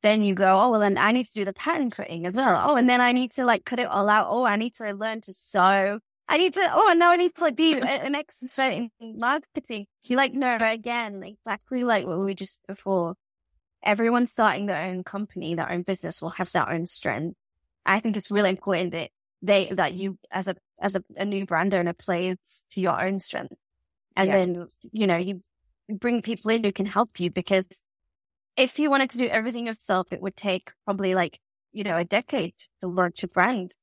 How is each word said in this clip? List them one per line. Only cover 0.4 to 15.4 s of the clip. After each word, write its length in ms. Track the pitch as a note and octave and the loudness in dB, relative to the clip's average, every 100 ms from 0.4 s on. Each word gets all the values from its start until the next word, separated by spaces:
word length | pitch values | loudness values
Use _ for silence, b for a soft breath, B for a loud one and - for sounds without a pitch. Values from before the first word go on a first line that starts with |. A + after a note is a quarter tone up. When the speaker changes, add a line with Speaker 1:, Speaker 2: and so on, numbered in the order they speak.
| F#3+ F#3+ | 4 6
Speaker 1:
"Oh, 100 | A#3+ | 4
well, 80 | A3 | 4
then 160 | G#3 G3 | 2 2
I 140 | G#3 | 2
need 140 | B3 B3 | 2 -2
to 60 | |
do 120 | - G3 | -6 -6
the 80 | |
pattern 360 | G3 - E4 C4 | -4 -4 -2 -2
cutting 360 | - G3+ E3+ F3 | -6 -10 -6 -4
as 100 | G#3 | 0
well. 360 | C4 F3 F#2+ | 2 4 4
Oh, 40 | C#4 | 4
and 140 | B3 | 6
then 120 | B3 | 6
I 100 | B3 | 4
need 180 | B3 B3+ | 2 -2
to, 120 | - B3 | -2 2
like, 200 | A3+ - | 2 0
cut 140 | A#3+ | -4
it 80 | B3 | -2
all 220 | G3+ G3+ | 0 4
out. 180 | G#3+ - | 4 4
Oh, 160 | A#3 B3 | 2 2
I 100 | G#3 | 0
need 180 | A#3 - | -2 -6
to 160 | A3 | -10
learn 280 | G3+ A3 A3 | -6 -6 -6
to 120 | G#3+ | -10
sew. 680 | F#3 - G3+ F#3 G3 F#3+ G#3 _ _ - | -18 -4 4 6 6 2 -2 _ _ -2
I 80 | D#4 | 2
need 160 | F4+ F4+ | 2 2
to, 140 | F4+ | 2
oh, 160 | - G#4+ | 6 6
and 80 | E4+ | 6
now 120 | F4 | 6
I 40 | F4 | 6
need 200 | F4 - | 4 2
to, 60 | |
like, 140 | E4+ B3 | -2 2
be 180 | D#4+ | 2
a-, 120 | C#4+ B3 | 2 0
an 300 | C4+ C#4 C#4+ | -2 -2 -4
expert 580 | D4+ - B3+ - C4 | -6 -14 -12 -2 0
in 180 | F#3 A#3 _ | 0 -6 _
marketing." 880 | A3+ A3 A#3 D4 - - - A3 G3+ _ | -16 -4 0 -2 -2 -12 -8 -10 -10 _
You're 140 | _ B3 | _ 0
like, 160 | C4+ | 2
"No, 240 | C4 B3+ A#3 | 0 0 2
again, 640 | A3+ A3+ A3+ A#3+ A3 G3 | 0 0 -4 -6 -6 -10
exactly 600 | F#3 G#3 - G#3+ _ B3+ B3 | -14 -16 -8 -8 _ -4 2
like 200 | G#3+ - | 2 0
what 140 | E3+ | -2
we 140 | G3 G3 | -2 -4
just 300 | F#3+ - - | -8 -12 -14
before. 480 | G3 - F#3+ E3+ F3+ _ _ _ _ _ _ | -12 -2 -2 -2 -6 _ _ _ _ _ _
Everyone 440 | - G#3 A#3 A#3+ A#3+ | -2 2 2 2 0
starting 380 | - A3 F3 G3+ | 2 0 2 -2
their 160 | D3+ | -4
own 220 | F3+ F#3 | -4 -6
company, 520 | F#3 G3+ G#3 F#3+ | -8 -8 -8 -8